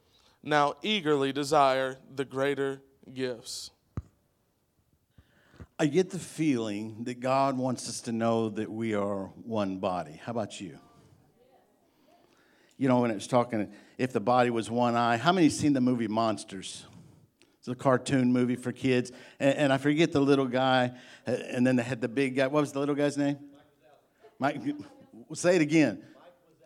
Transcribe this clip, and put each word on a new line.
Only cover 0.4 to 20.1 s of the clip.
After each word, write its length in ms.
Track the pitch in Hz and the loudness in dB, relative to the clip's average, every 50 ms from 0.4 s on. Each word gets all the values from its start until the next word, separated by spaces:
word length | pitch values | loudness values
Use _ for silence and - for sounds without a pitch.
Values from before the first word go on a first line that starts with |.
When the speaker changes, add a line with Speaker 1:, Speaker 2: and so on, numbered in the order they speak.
Speaker 1:
Now 320 | - 143 151 147 143 143 - - | -4 0 2 2 2 2 0 -4
eagerly 500 | - 208 214 202 147 151 147 139 135 135 | -2 -2 -2 0 2 2 2 2 2 0
desire 640 | 131 143 143 135 156 147 139 135 131 131 131 131 131 - - - 135 | -2 -2 -2 2 4 6 6 6 4 2 0 -4 -6 -10 -16 -14 -8
the 120 | 139 135 | -8 -8
greater 560 | 120 131 135 135 143 143 135 139 135 135 135 - _ _ _ - - 135 | -6 -2 -2 -2 -2 0 -2 -4 -4 -6 -8 -14 _ _ _ -20 -14 -8
gifts. 560 | 131 131 127 120 110 - - - - - - _ _ _ _ - - - - _ _ _ _ _ _ _ _ _ _ _ _ _ _ _ _ _ _ _ _ _ _ - _ _ _ _ _ _ - - - _ - | -6 -6 -6 -6 -8 -12 -12 -12 -12 -12 -14 _ _ _ _ -14 -14 -14 -14 _ _ _ _ _ _ _ _ _ _ _ _ _ _ _ _ _ _ _ _ _ _ -20 _ _ _ _ _ _ -20 -20 -10 _ -2
Speaker 2:
I 80 | 165 | 0
get 240 | 147 143 185 185 185 | 2 2 2 0 0
the 80 | 190 160 | -2 -12
feeling 880 | - - - 151 165 151 127 117 113 107 101 104 110 110 107 110 120 | -12 -10 -6 -2 0 0 0 0 -2 -4 -4 -6 -8 -8 -10 -10 -10
that 160 | 127 123 123 | -10 -8 -6
God 360 | 123 127 135 135 135 139 127 | -2 0 2 2 2 2 0
wants 320 | 127 127 131 123 - - 120 | -2 -2 -4 -4 -4 -8 -10
us 140 | 110 - | -10 -10
to 100 | - 123 | -8 -6
know 380 | 113 113 113 117 113 113 113 110 | -4 0 2 2 2 2 0 -2
that 200 | 101 110 107 - | -4 -6 -6 -6
we 220 | 107 110 113 113 | -6 -4 -4 -2
are 360 | 104 101 101 101 101 98 95 - | -2 0 0 -2 -2 -4 -6 -10
one 500 | - - - 117 110 107 101 95 95 92 | -12 -14 -10 -6 -2 -2 -2 -2 -4 -2
body. 420 | 104 95 90 87 80 76 160 - | -2 -2 -2 -2 -6 -8 -12 -14
How 100 | - 120 | -10 -8
about 280 | 117 117 101 - - - | -6 -6 -6 -6 -8 -12
you? 180 | 101 82 76 71 - _ _ _ _ _ _ _ _ _ _ _ _ _ _ _ _ _ _ _ _ _ _ _ _ _ _ _ _ _ _ _ _ _ _ _ _ _ _ | -14 -14 -16 -18 -20 _ _ _ _ _ _ _ _ _ _ _ _ _ _ _ _ _ _ _ _ _ _ _ _ _ _ _ _ _ _ _ _ _ _ _ _ _ _
You 120 | - 131 131 | -2 2 2
know, 120 | 127 123 | 4 4
when 100 | 120 117 | 2 0
it 40 | 110 | -2
was 120 | 98 - | -4 -4
talking, 460 | - 131 120 120 - 117 107 95 - - - - - _ | 0 2 2 2 2 0 -4 -4 -4 -8 -18 -20 -14 _
if 160 | - 127 127 | -6 -4 -2
the 80 | - 113 | -2 -2
body 300 | 101 120 123 127 123 123 | 0 2 2 4 4 2
was 200 | 117 113 101 104 | 0 -2 -4 -2
one 240 | 117 120 120 120 117 | -2 0 0 2 2
eye, 220 | 117 120 117 117 | 2 2 2 0
how 160 | 113 120 170 | 2 2 2
many 160 | 185 185 160 143 | 4 4 4 4
seen 240 | - - 151 147 | 4 2 0 0
the 80 | 139 127 | 2 2
movie 260 | 123 127 127 117 113 104 | 2 0 0 0 -2 -2
Monsters? 760 | 107 113 117 110 104 - - - 98 95 90 - - - - - - - - - - _ _ _ _ _ _ _ _ _ | 0 0 0 0 0 -4 -8 -12 -12 -12 -12 -12 -14 -16 -18 -20 -20 -20 -20 -20 -20 _ _ _ _ _ _ _ _ _
It's 80 | - 123 | -10 -10
a 60 | 123 | -6
cartoon 560 | 123 - 135 127 123 127 - 139 131 123 123 | 0 2 4 4 4 2 2 2 2 4 4
movie 260 | 123 123 123 120 123 | 4 4 2 2 0
for 160 | 123 - 123 | -4 -4 -8
kids. 380 | 120 - 135 135 127 123 123 - - - - - - - | -6 -2 0 2 2 2 0 -2 -8 -18 -20 -18 -6 0
And, 160 | 139 139 131 | 2 2 2
and 160 | - 151 131 | 2 2 2
I 60 | 135 135 | 2 2
forget 340 | 139 147 147 156 165 156 | 2 2 2 4 2 2